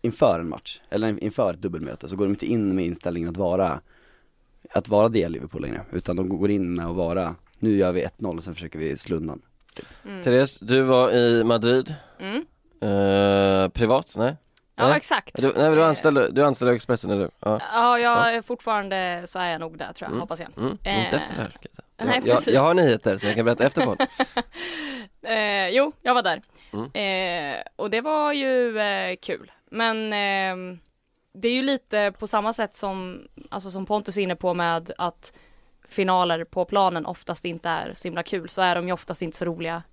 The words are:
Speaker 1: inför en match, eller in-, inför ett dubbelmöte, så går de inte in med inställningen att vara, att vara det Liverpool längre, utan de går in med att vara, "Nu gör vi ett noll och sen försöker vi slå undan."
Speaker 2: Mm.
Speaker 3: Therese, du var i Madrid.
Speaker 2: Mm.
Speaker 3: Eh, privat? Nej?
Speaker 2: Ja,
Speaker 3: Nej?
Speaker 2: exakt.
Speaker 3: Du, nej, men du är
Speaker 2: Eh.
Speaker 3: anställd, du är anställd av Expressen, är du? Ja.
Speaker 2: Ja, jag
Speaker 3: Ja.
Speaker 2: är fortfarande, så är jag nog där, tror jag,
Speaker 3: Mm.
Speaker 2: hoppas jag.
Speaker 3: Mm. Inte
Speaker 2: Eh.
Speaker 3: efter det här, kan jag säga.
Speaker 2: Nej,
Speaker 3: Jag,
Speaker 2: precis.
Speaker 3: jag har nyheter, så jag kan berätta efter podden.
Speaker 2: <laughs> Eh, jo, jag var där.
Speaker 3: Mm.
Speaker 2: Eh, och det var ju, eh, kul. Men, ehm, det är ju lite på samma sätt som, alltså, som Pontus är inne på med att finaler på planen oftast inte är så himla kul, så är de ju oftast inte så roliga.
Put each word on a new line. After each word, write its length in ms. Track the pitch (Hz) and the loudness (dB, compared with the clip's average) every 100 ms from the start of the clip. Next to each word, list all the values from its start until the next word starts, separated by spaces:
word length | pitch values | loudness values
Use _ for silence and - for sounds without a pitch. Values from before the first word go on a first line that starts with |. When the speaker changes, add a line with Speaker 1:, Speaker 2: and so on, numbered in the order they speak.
Speaker 1:
inför 380 | 120 - 123 85 | -4 2 2 2
en 100 | 85 | -4
match, 320 | 62 - - _ | -10 -12 -18 _
eller 180 | 104 110 | -2 -2
in-, 100 | 104 | -2
inför 340 | 104 - 104 | -4 0 -2
ett 80 | 85 | -2
dubbelmöte, 460 | 98 82 78 - 67 | -6 -6 -8 -10 -10
så 80 | |
går 100 | 95 | -2
de 40 | 98 | -2
inte 160 | 101 | -2
in 300 | - 117 101 | -2 0 0
med 100 | 95 | 0
inställningen 440 | 85 85 90 85 85 | -2 -4 -6 -4 -6
att 80 | 85 | -2
vara, 420 | 90 92 92 - _ _ _ _ _ _ _ _ - | 0 2 0 -2 _ _ _ _ _ _ _ _ -4
att 160 | 98 104 | -4 2
vara 200 | 104 113 | 4 4
det 200 | 110 85 | 2 0
Liverpool 320 | 73 78 - | -4 -8 -8
längre, 200 | 67 - - | -8 -8 -8
utan 240 | 90 - | -8 -4
de 140 | 90 95 | -4 -2
går 220 | 90 101 | 0 0
in 220 | 104 90 | 0 -2
med 120 | 87 85 | -4 -4
att 80 | |
vara, 400 | 87 85 92 85 85 _ _ | -4 -2 -2 -4 -8 _ _
"Nu 180 | 110 101 | 2 4
gör 140 | 92 | 4
vi 100 | 90 | 2
ett 200 | 85 - | -2 -6
noll 160 | 98 82 | -6 -6
och 60 | |
sen 100 | 85 | -8
försöker 240 | 80 82 78 | -12 -12 -6
vi 180 | 80 73 | -6 -6
slå 200 | - 82 | -4 -4
undan." 240 | 80 - _ _ _ - - - | -4 -10 _ _ _ -20 -20 -20
Speaker 2:
Mm. 180 | - 196 | -16 -4
Speaker 3:
Therese, 360 | 170 123 135 - | 2 4 4 -2
du 220 | 107 131 | 0 2
var 300 | 131 127 127 | 6 4 6
i 320 | 123 120 117 | 6 6 4
Madrid. 520 | 113 117 117 131 131 151 - - | 4 4 4 2 2 -12 -16 -12
Speaker 2:
Mm. 260 | 190 233 320 _ _ _ | -6 -6 -8 _ _ _
Speaker 3:
Eh, 880 | 104 101 98 98 101 98 98 95 95 | -2 2 4 4 4 4 4 4 2
privat? 440 | - 113 131 - 101 | 0 2 2 0 -2
Nej? 180 | 120 151 _ _ _ | -2 -2 _ _ _
Speaker 2:
Ja, 120 | - 254 | 0 2
Speaker 3:
Nej? 100 | 302 | 2
Speaker 2:
exakt. 440 | - 262 - - | 2 -2 -2 0
Speaker 3:
Du, 60 | 135 | 0
nej, 60 | |
men 160 | - 151 | 4 4
du 60 | 156 | 6
är 40 | |
Speaker 2:
Eh. 40 | 160 | 4
Speaker 3:
anställd, 480 | 147 160 139 117 | 4 4 4 2
du 60 | 113 | 4
är 40 | |
anställd 240 | 143 131 123 | 2 4 2
av 60 | |
Expressen, 360 | 120 - 120 95 | 2 0 -2 0
är 60 | 101 | 0
du? 120 | 92 _ | -2 _
Ja. 200 | - 107 - | -2 -2 0
Speaker 2:
Ja, 260 | 226 240 240 | 2 4 4
jag 180 | 240 233 | 4 4
Speaker 3:
Ja. 120 | 233 | 2
Speaker 2:
är 120 | 233 | 0
fortfarande, 840 | - 247 233 214 196 190 180 175 | -6 -8 -2 -2 -2 -4 -4 -6
så 140 | 180 185 | -8 -6
är 120 | 180 | -4
jag 80 | 165 | -4
nog 160 | 165 160 | -8 -10
där, 160 | 123 | -14
tror 120 | - | -12
jag, 40 | - | -8
Speaker 3:
Mm. 100 | 104 | -6
Speaker 2:
hoppas 200 | 170 165 | -6 -10
jag. 100 | 165 - | -12 -6
Speaker 3:
Mm. 140 | 123 | -6
Inte 180 | 202 - | -4 -4
Speaker 2:
Eh. 240 | 196 180 | -2 -2
Speaker 3:
efter 220 | 123 - | -4 -4
det 60 | - | -8
här, 80 | - | -10
kan 100 | - | -12
jag 140 | - | -20
säga. 100 | - _ - | -20 _ -6
Speaker 2:
Nej, 240 | 226 247 | 0 0
Speaker 3:
Jag, 120 | - 123 | 4 2
Speaker 2:
precis. 160 | - | 4
Speaker 3:
jag 80 | 135 | 4
har 120 | 151 | 6
nyheter, 440 | 180 156 110 113 95 | 6 6 4 2 0
så 80 | 101 | 0
jag 80 | |
kan 100 | 107 | 2
berätta 200 | 117 120 | 2 4
efter 200 | - - | 2 2
podden. 220 | 254 - 262 | 0 0 -4
Speaker 2:
<laughs> 60 | - 262 - - 339 349 330 294 262 202 _ | -2 -4 -4 -6 -12 -12 -10 -10 -12 -14 _
Eh, 480 | - 220 208 202 185 | -4 -2 0 0 2
jo, 220 | 233 294 - | 2 2 0
jag 120 | 247 | 0
var 100 | 247 | 2
där. 180 | - 262 _ _ _ | 2 -2 _ _ _
Speaker 3:
Mm. 120 | 104 127 214 202 185 185 175 143 | -10 -6 -4 -2 -2 -2 -4 -4
Speaker 2:
Eh, 80 | 127 - | -8 -10
och 140 | - 214 | -8 -4
det 120 | 220 | -2
var 320 | 294 311 294 | 0 0 0
ju, 460 | 294 269 254 240 220 | 0 2 2 2 0
eh, 360 | 208 196 185 185 | -2 -2 -4 -6
kul. 300 | - 160 - _ _ | -8 -10 -10 _ _
Men, 420 | 220 226 220 220 | -2 -2 -2 -4
ehm, 680 | 208 202 196 190 185 180 180 _ _ _ _ _ | -2 0 0 -2 -4 -10 -16 _ _ _ _ _
det 140 | 185 233 | -4 -2
är 60 | |
ju 80 | 254 | 0
lite 520 | 269 269 _ 208 202 196 | 0 -2 _ 0 0 -2
på 80 | 214 | -2
samma 260 | 214 214 | -2 -2
sätt 220 | 233 214 | -4 -6
som, 520 | - 202 190 185 185 - - - | -6 -8 -6 -10 -12 -18 -20 -14
alltså, 220 | 202 190 | -12 -10
som 140 | 190 | -10
Pontus 320 | 190 208 208 190 | -2 -2 -2 -4
är 40 | |
inne 140 | 190 | -2
på 180 | 175 180 | -2 -2
med 380 | 175 170 165 170 - | 0 0 -2 -4 -6
att 360 | 175 - - _ _ _ _ _ _ | -6 -6 -20 _ _ _ _ _ _
finaler 540 | - 185 185 180 165 | -2 2 2 2 0
på 220 | 165 - | -4 -4
planen 400 | 175 202 190 170 | 0 2 2 0
oftast 400 | 156 180 - 170 | -6 -10 -10 -8
inte 240 | 175 165 170 | -8 -6 -4
är 240 | 165 - | -4 -6
så 120 | - 185 | -10 -8
himla 160 | 170 | -8
kul, 260 | - 190 170 | -6 -6 -6
så 120 | - | 0
är 140 | 185 | 2
de 120 | 175 180 | 2 -2
ju 60 | |
oftast 280 | 175 - 170 | -6 -6 -8
inte 160 | 165 - | -8 -6
så 80 | |
roliga. 380 | 175 165 165 170 - | -6 -4 -6 -8 -12